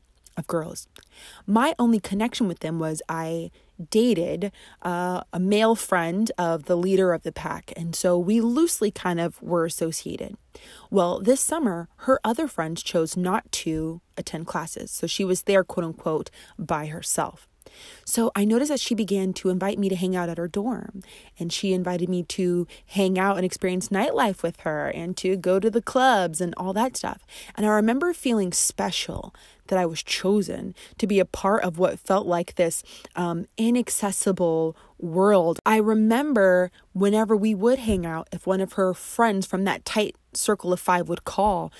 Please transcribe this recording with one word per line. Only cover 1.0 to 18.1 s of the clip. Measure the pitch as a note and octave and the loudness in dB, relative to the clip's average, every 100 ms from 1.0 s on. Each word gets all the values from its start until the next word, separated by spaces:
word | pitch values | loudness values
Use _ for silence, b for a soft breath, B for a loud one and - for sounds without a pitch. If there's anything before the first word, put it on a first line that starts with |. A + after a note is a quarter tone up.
| B B B B - | B B B B 0
My | A3 C#4+ D#4+ | 2 2 2
only | A#3+ A3 | 2 2
connection | - G3+ A3 - G3+ | 0 -2 -2 0 -2
with | E3+ | -2
them | D#3+ E3 | -6 -4
was | D#3+ D#3 - | -4 -4 -6
I | E3 D#3+ E3 E3+ b b - E3 | -6 -4 -6 -8 b b -18 0
dated, | G#3+ A#3+ E3+ E3+ D#3+ G3 B B B | 4 4 4 0 -2 -6 B B B
uh, | F3+ F3 F3+ F3+ - | -6 -2 -2 -4 -4
a | E3+ | -2
male | F#3 G#3 A3 A3+ | 2 4 4 2
friend | - F3+ E3 F#3 A3+ - | 2 0 0 0 -2 0
of | E3+ E3 | 0 0
the | D3+ F3 | 0 0
leader | F#3 F#3+ F#3 | 4 4 4
of | E3 | 2
the | E3 | -2
pack, | - D#3 E3 - - | -8 -8 -8 -10 -8
and | E3+ | -6
so | E3 F#3 F3 | -2 2 2
we | F3 A3+ | 4 2
loosely | A#3 B3 E4+ - G#3+ | 2 2 2 2 -2
kind | - F#3 E3+ | -2 -4 -2
of | E3+ - | -2 -6
were | E3 F3 | -2 0
associated. | E3 - E3 D#3 - - - G3+ _ B B B B | 0 -2 -4 -4 -8 -10 -10 -14 _ B B B B
Well, | G3 F3 F#3 | 2 2 0
this | G3+ C4+ | 2 2
summer, | - D#4+ A#3+ E3+ E3+ _ | 2 0 0 -2 -8 _
her | - C4 | 0 0
other | G#3+ B3 D4+ | 2 0 -2
friends | - D#3+ E3 | -4 -4 -4
chose | - F3 D#3+ F3+ | -2 0 0 -2
not | F3+ G3 - | 0 -2 -2
to | - E3 D#3 D#3+ E3+ _ - | -6 -4 -4 -4 -8 _ -12
attend | - D#3 E3+ | -10 -8 -6
classes, | E3 D#3+ - - | -8 -8 -10 -10
so | - E3+ | -8 -6
she | - | -2
was | F#3 F#3 | -2 -2
there, | - G3 | 4 2
quote | F3+ - | 4 -4
unquote, | E3 - E3 D#3 - B B B | -6 -4 -2 -2 -4 B B B
by | E3 D#3 D3+ | -4 -4 -4
herself. | E3 - - - - _ _ - B B B | -8 -4 -4 -4 -8 _ _ -20 B B B
So | - | -4